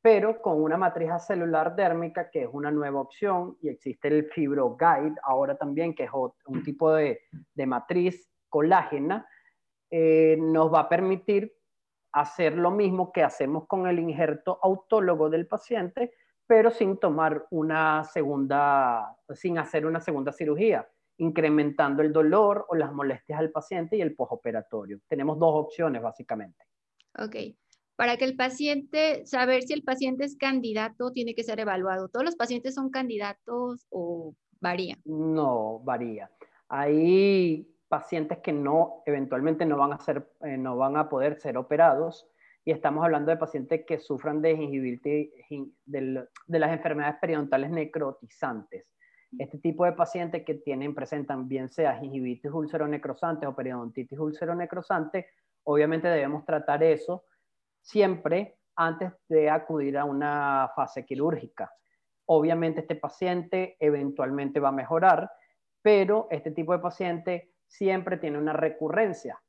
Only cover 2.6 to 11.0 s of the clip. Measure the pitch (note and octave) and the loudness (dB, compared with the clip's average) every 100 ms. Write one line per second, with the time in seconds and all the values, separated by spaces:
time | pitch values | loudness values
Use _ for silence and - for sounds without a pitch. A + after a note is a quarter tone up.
2.6 | D3 D3+ D3 C#3 C3+ - G3+ F#3 F3+ - | -4 -2 -2 -4 -6 -4 -2 -2 -4 -8
3.6 | D#3 B2 - - D3 D3+ D3+ - C#3+ C#3+ | -8 -8 -10 -4 2 2 0 -2 -2 2
4.6 | B2+ B2 E3 D3 D3+ D3+ C3+ C3 C#3 C#3 | 0 2 4 4 0 -4 -2 0 0 -2
5.6 | D3 C#3+ E3+ D#3 B2+ C3+ B2+ _ - C3 | -4 -2 -4 -4 -6 -4 -6 _ -10 -8
6.6 | - - D#3+ D#3 D3 A#2 _ D#3 - - | -8 0 4 4 2 -2 _ -20 -18 -6
7.6 | C3 B2 - F3 F3+ F3+ _ _ _ D3+ | -2 -2 -2 0 0 -2 _ _ _ 2
8.6 | D#3 F3 - C#3+ C#3+ G3+ - _ _ _ | 4 4 2 -4 -2 -4 -8 _ _ _
9.6 | _ _ _ E3 D#3+ D#3+ D#3+ D#3+ D#3+ D#3+ | _ _ _ 2 4 6 6 6 4 4
10.6 | D#3+ D#3 D3+ E3+ | 4 4 4 2